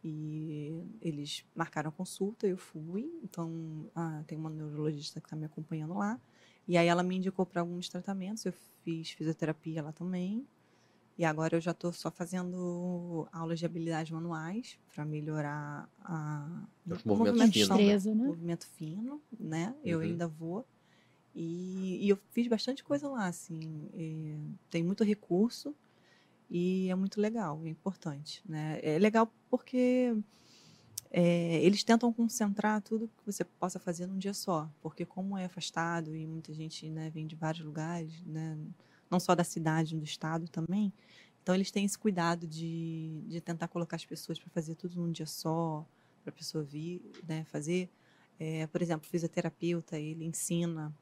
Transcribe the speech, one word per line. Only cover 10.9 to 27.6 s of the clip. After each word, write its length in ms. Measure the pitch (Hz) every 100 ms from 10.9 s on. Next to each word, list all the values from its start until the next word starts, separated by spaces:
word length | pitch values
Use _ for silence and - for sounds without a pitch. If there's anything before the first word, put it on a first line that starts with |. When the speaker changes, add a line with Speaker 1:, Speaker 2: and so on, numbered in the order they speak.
| _ _ -
Speaker 1:
E 60 |
agora 320 | 165 156 160 165
eu 40 |
já 140 | 170
tô 180 | 165 175
só 180 | 170 170
fazendo 1120 | - 170 180 180 180 175 175 180 180 175 165 -
aulas 260 | 165 165 165
de 80 | 165
habilidades 440 | 165 165 160 160
manuais 680 | 160 170 160 160 208 254 - _
pra 100 | -
melhorar 880 | 151 151 151 156 147 147 147 147 - _
a 600 | - 160 151 151 147 175 - _ 175
Speaker 2:
Os 160 | 175
movimentos 0 |
Speaker 1:
movimentação, 480 | 220 208 220 233 226
Speaker 2:
finos, 180 | 214 196
né? 60 | 196 202
Speaker 3:
Destreza, 200 | 208 202
né? 100 | 220 262
Speaker 1:
movimento 400 | 170 170 170 -
fino, 540 | - 156 180 240 294 _ 220
né? 360 | 160 160 180 285
Eu 140 | 254 165
Speaker 2:
Uhum. 60 |
Speaker 1:
ainda 240 | 165 170 170
vou. 360 | 156 165 190 262 _ _ _ _ _ _
E, 680 | - 165 175 185 190 190 180
e 40 | 202
eu 80 | 196 -
fiz 160 | - 240
bastante 380 | 220 - 277
coisa 240 | - 285 285
lá, 180 | 262 185
assim, 600 | 175 - 160 160 156 151
é, 420 | - 160 156 156 151 151 - _
tem 120 | 175
muito 200 | 170 202
recurso 680 | 214 208 - 175 226 - 285 302 _ _ _ - _ _ _
e 400 | 175 180 190 185
é 40 |
muito 260 | 185 196 -
legal, 400 | 208 226 175 156